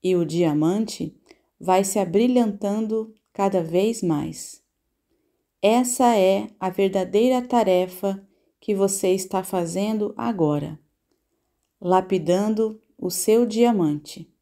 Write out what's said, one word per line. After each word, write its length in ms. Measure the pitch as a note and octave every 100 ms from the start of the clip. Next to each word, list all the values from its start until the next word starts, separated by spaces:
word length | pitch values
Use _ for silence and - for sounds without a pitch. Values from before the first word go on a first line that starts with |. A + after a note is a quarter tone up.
e 140 | F#3 F3+
o 100 | D#3+
diamante 880 | E3 E3+ D3+ D#3+ G3 A3 - D#3+ - _ - _ _
vai 240 | E3 F#3
se 160 | G3 G#3+
abrilhantando 1120 | F3+ F#3+ B3 B3 A3+ G3+ G3+ G#3 A3 A3 A3 - _ -
cada 260 | G3 F#3
vez 400 | E3 F3 G#3 A3+
mais. 640 | F3 D3 D#3 D#3 - - _ _ _ _ _ _ _ _ _ _
Essa 540 | G3+ A#3 B3 - B3 A3
é 340 | F#3 G3 G#3+ _
a 120 | F#3+
verdadeira 720 | F#3 G3 F#3+ F#3 G3+ B3 B3+
tarefa 840 | B3 B3 G3+ F3+ F#3 F#3 G3+ G3 _ _ _ _
que 120 | -
você 360 | G3+ G3 G3 F#3
está 340 | F#3+ F#3+ F#3+
fazendo 680 | F#3 F#3+ E3+ F3 G3+ A3 G#3 -
agora, 640 | A#3 G3+ D#3 D3 D3 D#3 _ _ _ _ _ _ _ _ _ _
lapidando 1000 | F3+ F#3 F#3 F#3+ D#3+ F#3 G#3 A3 A3 G#3+ _ _
o 120 | F3+
seu 360 | F3+ - A3 A#3+
diamante. 880 | G#3+ A#3+ G#3+ D#3+ D3 - - D#3+ _